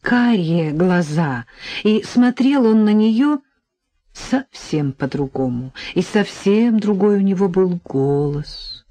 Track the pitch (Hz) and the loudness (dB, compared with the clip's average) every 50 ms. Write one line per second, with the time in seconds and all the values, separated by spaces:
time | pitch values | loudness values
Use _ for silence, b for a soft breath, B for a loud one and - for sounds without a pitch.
0 | _ - 240 247 240 240 233 202 170 160 165 170 160 151 147 156 180 185 185 180 | _ 0 0 2 2 2 2 2 0 0 0 0 0 -2 0 0 2 2 2 2
1 | 175 147 151 160 165 147 131 120 117 B B B B B B B B 208 214 214 | 0 0 0 -2 0 0 -2 -6 -8 B B B B B B B B 0 0 0
2 | 208 - - 233 247 247 240 - 254 269 285 277 247 220 220 220 214 208 208 214 | -2 0 2 2 2 2 2 2 0 2 2 4 4 4 4 4 4 4 4 4
3 | 214 220 220 220 277 294 302 285 _ _ _ _ _ _ _ _ _ _ _ _ | 4 4 2 2 2 2 0 -2 _ _ _ _ _ _ _ _ _ _ _ _
4 | _ _ _ - - - - 269 269 _ _ - - - - 156 147 139 135 _ | _ _ _ -18 -8 -4 -4 -4 -4 _ _ -20 -10 -4 -4 -2 -2 -2 -4 _
5 | 147 131 - 143 143 135 _ - 135 127 123 120 127 135 - B B B B - | -6 -4 -2 -4 -6 -4 _ -4 -4 -2 -2 -4 -8 -10 -14 B B B B -4
6 | 180 - - 214 202 - - - - 196 202 214 233 240 220 220 202 208 208 190 | -4 0 0 -2 -2 -2 -6 -4 0 2 2 4 4 2 2 0 0 0 0 2
7 | 196 208 208 196 196 196 196 180 196 196 170 185 190 185 175 175 _ - - 135 | 2 2 2 2 2 0 0 0 0 0 2 0 0 0 0 -6 _ -6 -4 -2
8 | 135 139 143 143 147 143 143 147 147 - - - - - - - _ _ | 0 0 0 0 -2 -2 -4 -6 -8 -10 -14 -18 -16 -16 -16 -18 _ _